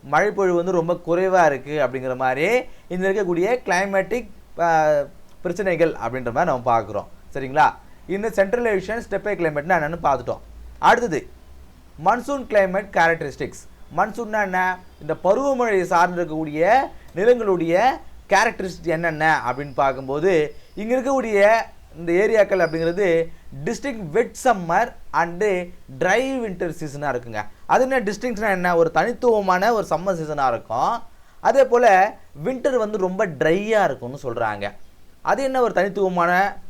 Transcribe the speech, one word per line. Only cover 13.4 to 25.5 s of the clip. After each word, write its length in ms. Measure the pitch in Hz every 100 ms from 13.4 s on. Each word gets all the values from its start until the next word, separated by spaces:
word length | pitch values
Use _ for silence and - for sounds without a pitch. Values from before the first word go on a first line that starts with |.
| 139 - - - - 160
மான்சூன்னா 420 | 214 214 220 214 196
என்ன, 120 | 185 185 180 - -
இந்த 100 | 151 -
பருவமழை 560 | 180 220 277 262 240 196 180
சார்ந்திருக்கக்கூடிய 760 | 175 175 175 165 156 156 151 175 247 294 - - 160
நிலங்களுடைய 560 | 214 247 214 180 165 175 240 302 - - -
கேரக்டரிஸ்டிக் 640 | 190 226 220 185 165 165 160
என்னென்ன 300 | 170 151 160 147 117
அப்படின்னு 280 | 127 143 135
பார்க்கும்போது, 500 | 139 131 131 143 180 170 147 - - -
இங்க 120 | 214
இருக்கக்கூடிய 560 | 254 254 269 226 202 202 226 - - - 151
இந்த 120 | 170 175
ஏரியாக்கள் 400 | 220 220 196 196 175
அப்படிங்கிறது 420 | 160 165 175 196 165 165 - - 135 147
டிஸ்டிங்க்ட் 400 | 233 - 226 175 170
வெட் 200 | 233 -
சம்மர் 460 | 254 202 170 175 233 - - 147
and 220 | 170 170 208